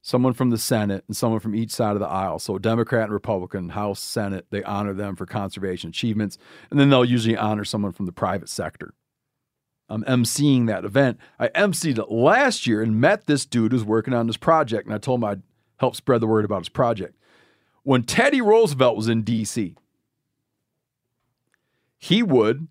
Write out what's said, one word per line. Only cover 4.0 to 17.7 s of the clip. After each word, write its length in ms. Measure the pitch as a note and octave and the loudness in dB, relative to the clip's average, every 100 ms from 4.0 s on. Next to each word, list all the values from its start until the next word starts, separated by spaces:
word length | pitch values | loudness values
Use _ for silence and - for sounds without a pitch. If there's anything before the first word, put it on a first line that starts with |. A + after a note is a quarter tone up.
| - - G2+ F#2+ - | -8 -6 -4 -6 -8
they 140 | G2+ | -8
honor 300 | F#2+ G2+ G#2 | -6 -6 -4
them 220 | G2 G2+ F2+ | -6 -8 -8
for 100 | F#2 | -8
conservation 640 | A2 G2 G2 F#2+ F2+ E2+ | -8 -8 -8 -8 -6 -8
achievements, 480 | - A#2+ G#2+ G#2 - _ - - | -6 -4 -2 -4 -8 _ -20 -4
and 100 | C#3+ | 2
then 100 | C#3 | 6
they'll 140 | C3+ B2 | 6 4
usually 300 | B2 A2+ G#2+ | 2 2 0
honor 280 | G#2+ G#2+ G#2 | 0 -2 -4
someone 260 | G#2+ G2+ | -4 -4
from 140 | F2+ F#2+ | -6 -10
the 60 | |
private 380 | F2 G2 F#2+ - | -4 -4 -4 -6
sector. 440 | - E2 - - _ _ _ _ _ _ _ _ _ _ | -8 -10 -10 -20 _ _ _ _ _ _ _ _ _ _
I'm 160 | A2 A2 | -8 0
M 160 | B2+ | 0
C'ing 440 | A#2 - D3 C3 A#2 | 0 2 2 4 2
that 180 | G2 G2 | -2 -2
event. 320 | A2+ C3+ - - _ | 2 2 0 -12 _
I 100 | A#2+ | -2
M 260 | E3+ G3+ | 0 0
C'd 240 | - E3+ A2+ | 0 -2 -2
it 100 | G#2 | -2
last 560 | A2+ C3 A3+ C#4 - B2 | 2 4 4 2 0 0
year 160 | G#2+ | 0
and 200 | A2+ A2 | 2 2
met 240 | C#3+ G#3+ - | 2 2 0
this 200 | C#3+ - | -2 0
dude 280 | A#2+ A2 | 0 2
who's 100 | B2+ | 0
working 300 | G#2 A2+ A2 | 0 0 0
on 140 | B2 A#2 | -2 -2
this 100 | A2 | -2
project, 480 | - D#3+ C3+ A2+ G2+ | 2 2 2 -4 -4
and 100 | G#2+ | -6
I 40 | |
told 200 | - B2+ | -2 -2
him 60 | A2 | -2
I'd 160 | G2+ - _ _ _ | -6 -12 _ _ _
help 180 | - - | -2 -2
spread 240 | - A#2+ | 0 2
the 60 | A2 | 4
word 180 | A2 G#2 | 2 2
about 140 | G2 | -2
his 100 | F2 | -6
project. 480 | - B2 G#2+ F#2 _ _ _ _ _ _ | 0 0 0 -6 _ _ _ _ _ _